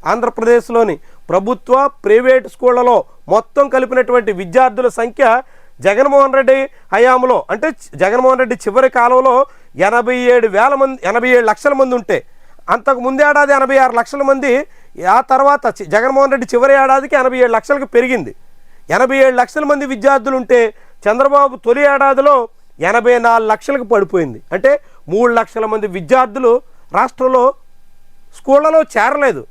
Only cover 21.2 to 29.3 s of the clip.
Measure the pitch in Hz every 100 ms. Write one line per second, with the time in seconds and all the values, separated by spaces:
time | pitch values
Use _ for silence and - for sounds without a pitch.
21.2 | 269 285 285 247 240 247 285 277 277 269
22.2 | 277 277 233 - - - 160 226 233 240
23.2 | 233 233 220 214 - 277 233 226 196 185
24.2 | 151 113 - 190 262 285 - - - 190
25.2 | 240 233 220 226 220 220 208 185 156 254
26.2 | 254 226 247 240 - - - 180 247 -
27.2 | 262 262 247 269 - - - - - -
28.2 | - - - 277 302 320 311 226 220 294
29.2 | 277